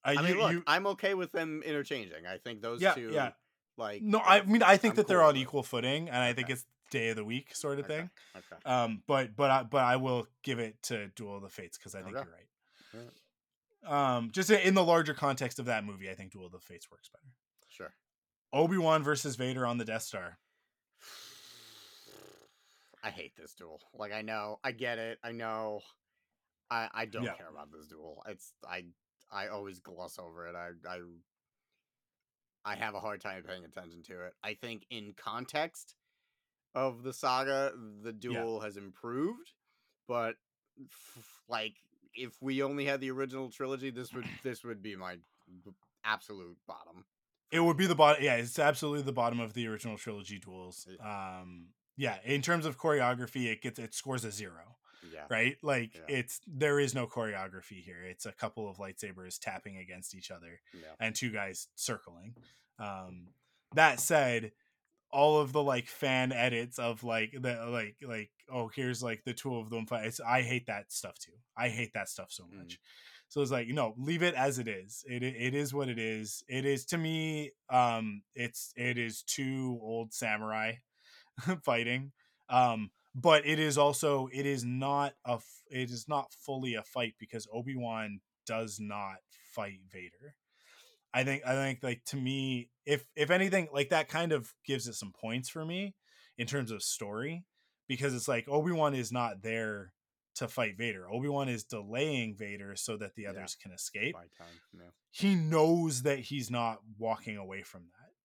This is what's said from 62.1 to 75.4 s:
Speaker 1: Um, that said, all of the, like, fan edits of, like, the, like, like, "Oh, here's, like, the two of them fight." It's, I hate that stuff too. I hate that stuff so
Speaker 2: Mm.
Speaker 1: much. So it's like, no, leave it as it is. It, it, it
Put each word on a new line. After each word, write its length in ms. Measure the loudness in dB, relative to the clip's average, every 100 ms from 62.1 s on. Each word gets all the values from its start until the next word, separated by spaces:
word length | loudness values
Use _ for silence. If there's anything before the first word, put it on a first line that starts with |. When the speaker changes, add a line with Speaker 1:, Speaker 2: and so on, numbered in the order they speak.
| -20 -20 -20 -20 _ _ -12
Speaker 1:
Um, 500 | -8 -8 -10 -16 -18 _ _ _ _
that 260 | 6 6 6
said, 520 | 4 4 6 2 -2 _ _ _ _ _ _
all 280 | 6 8 8
of 120 | 4
the, 100 | 2
like, 240 | 2 0 -2
fan 440 | -2 2 4 2
edits 460 | 2 2 2 -2 -2
of, 260 | -2 -2
like, 280 | -2 0 0
the, 340 | -2 -2 -2 -2
like, 260 | -4 -4 -10
like, 280 | -8 -8 -8 _ -8
"Oh, 180 | -6 -4
here's, 340 | -2 -2 -2
like, 220 | -4 -4
the 100 | -6
two 220 | -6 -4 -4
of 120 | -4
them 160 | -6 -2
fight." 200 | -2 -4
It's, 140 | -4
I 220 | 2 2
hate 240 | 2 -2 -2
that 260 | -8 -6
stuff 260 | -10 -10 -14
too. 140 | -20 -20 _ -4
I 120 | -2
hate 220 | -2 -4
that 140 | -6 -6
stuff 240 | -10 -12
so 120 | -14 -16
Speaker 2:
Mm. 60 | -18
Speaker 1:
much. 200 | -16 -18 _ -20 -20 -20 _
So 120 | -2
it's 80 | 0
like, 160 | 0 0
no, 260 | 0 0 -2
leave 240 | -2 2
it 120 | 2
as 240 | 4 2 2
it 100 | -4
is. 360 | -6 -10 -14 -8
It, 140 | -4
it, 120 | -4
it 180 | 0